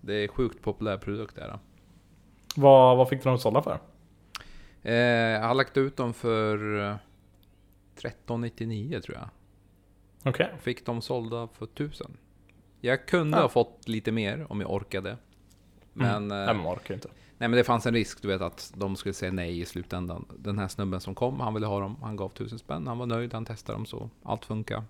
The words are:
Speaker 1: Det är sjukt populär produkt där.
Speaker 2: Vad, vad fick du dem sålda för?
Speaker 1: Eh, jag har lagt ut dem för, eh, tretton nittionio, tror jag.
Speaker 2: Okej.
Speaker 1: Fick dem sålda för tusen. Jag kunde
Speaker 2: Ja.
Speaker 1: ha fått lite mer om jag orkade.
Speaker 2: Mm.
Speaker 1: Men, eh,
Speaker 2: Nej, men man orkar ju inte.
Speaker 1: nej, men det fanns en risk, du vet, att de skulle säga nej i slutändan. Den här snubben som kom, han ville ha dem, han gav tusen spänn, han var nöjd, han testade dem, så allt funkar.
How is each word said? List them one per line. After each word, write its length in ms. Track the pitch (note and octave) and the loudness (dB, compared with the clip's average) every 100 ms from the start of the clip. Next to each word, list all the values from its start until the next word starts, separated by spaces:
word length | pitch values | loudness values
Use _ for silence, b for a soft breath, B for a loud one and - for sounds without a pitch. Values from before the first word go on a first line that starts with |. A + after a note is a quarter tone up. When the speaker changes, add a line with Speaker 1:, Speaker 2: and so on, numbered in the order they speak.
Speaker 1:
Det 140 | - | -4
är 140 | G#2 G#2 | -4 -2
sjukt 340 | - A#2+ - | -2 -2 -2
populär 340 | - G2 A2 G2 | -6 -4 -4 -4
produkt 380 | - G#2 A2 - | -6 -8 -8 -12
där. 220 | - G#2 - - - - _ - - - _ - | -12 -12 -16 -20 -20 -20 _ -20 -20 -20 _ 6
Speaker 2:
Vad, 400 | C#3 C3+ B2+ B2+ | 10 12 12 10
vad 120 | B2+ | 6
fick 140 | C3+ | 4
du 60 | C3 | 2
dem 100 | B2+ | 2
sålda 240 | A#2 A2+ | 4 2
för? 160 | D3 - - - - _ - B B B B B | 2 -6 -10 -20 -20 _ -16 B B B B B
Speaker 1:
Eh, 120 | - | 0
jag 480 | A#2 A#2+ A#2 A2+ A2 A2+ | 4 4 4 4 2 2
har 80 | |
lagt 220 | C3 C3 - | 2 2 2
ut 200 | C3+ - | 0 0
dem 180 | B2 | -4
för, 640 | A2 A#2+ A2 A2 G#2+ G#2+ G#2 G2+ | -2 0 2 2 0 -2 -2 -2
eh, 60 | G#2 - - _ - - _ _ - _ - | -4 -10 -20 _ -20 -20 _ _ -20 _ -12
tretton 440 | A#2 - - A#2 | -12 -12 -6 -4
nittionio, 600 | A#2 - A2+ A2 A2+ B2+ | -4 -6 -4 -4 -4 -6
tror 160 | - - | -8 -12
jag. 120 | - - - _ _ _ _ _ _ _ C3+ | -12 -16 -20 _ _ _ _ _ _ _ -6
Speaker 2:
Okej. 160 | B2+ E3+ D#3 | -2 -2 -2
Speaker 1:
Fick 260 | - B2 - | -6 -6 -6
dem 140 | A#2+ | -6
sålda 460 | - B2+ A2+ A#2 A#2 | -4 -4 -4 -6 -8
för 180 | - G#2+ | -12 -16
tusen. 500 | - D3 C#3+ - - _ _ _ - _ _ | -8 -8 -8 -14 -16 _ _ _ -20 _ _
Jag 260 | A#2+ C3+ - | 0 0 2
kunde 300 | F3+ D3+ D3+ | 2 4 4
Speaker 2:
Ja. 60 | |
Speaker 1:
ha 60 | C#3+ | 4
fått 400 | - A#2 - - | 4 2 -2 -6
lite 240 | A2 A2 | -4 -2
mer 340 | A2 G2+ B2 D#3+ | 0 0 -4 -6
om 80 | G#2 | -6
jag 100 | G2 | -2
orkade. 400 | G2 G2 G2 F#2+ | -4 -4 -6 -6
Speaker 2:
Mm. 80 | A#2 _ _ - _ - - - | -10 _ _ -20 _ -20 -20 -20
Speaker 1:
Men, 380 | - A#2+ G#2 G#2 | -2 0 0 -2
eh, 60 | G2+ G2 | -4 0
Speaker 2:
Nej, 80 | |
men 100 | G#2+ | 0
man 100 | E2+ | -2
orkar 140 | F2+ - | -6 -8
ju 60 | |
inte. 140 | F#2 - - b b | -12 -12 -20 b b
Speaker 1:
nej, 100 | A#2 | 2
men 40 | |
det 120 | A#2+ | 4
fanns 220 | A#2+ A#2+ B2 | 4 2 2
en 80 | |
risk, 280 | A#2 G#2 - | 0 0 -4
du 60 | G2+ | -4
vet, 120 | F#2 | -2
att 300 | F2 - - - | -2 -8 -16 -6
de 200 | G2 F#2+ | -6 -4
skulle 160 | - | -6
säga 200 | F#2+ F#2 | -6 -4
nej 280 | F#2 F2 E2+ | -4 -4 -6
i 40 | |
slutändan. 600 | F2 F2 F2 F2+ F2+ E2 - - | -6 -8 -8 -6 -6 -8 -12 -12
Den 200 | - G2+ | -6 -4
här 100 | F#2 | -4
snubben 320 | - G2 F#2 | -4 -4 -4
som 140 | F#2+ | -6
kom, 260 | - B2 C3+ | -2 -2 -2
han 140 | B2 | -4
ville 120 | G#2+ G#2 | -2 -2
ha 140 | G2+ | -2
dem, 160 | G2 A#2 | -4 -8
han 140 | A2+ G#2+ | -10 -8
gav 120 | F#2+ | -8
tusen 300 | - A2 A2+ | -8 -10 -10
spänn, 280 | - C#3+ C#3+ | -8 -8 -6
han 120 | A#2+ | -6
var 80 | B2 | -4
nöjd, 260 | A#2 A#2+ | -4 -4
han 100 | A2+ | -8
testade 340 | A2 A2 - G#2+ | -10 -12 -8 -8
dem, 80 | G#2+ | -8
så 240 | - A#2 - | -10 -12 -14
allt 220 | - A2 | -8 -8
funkar. 400 | - A2 G#2+ G#2+ A2 | -6 -8 -4 -6 -8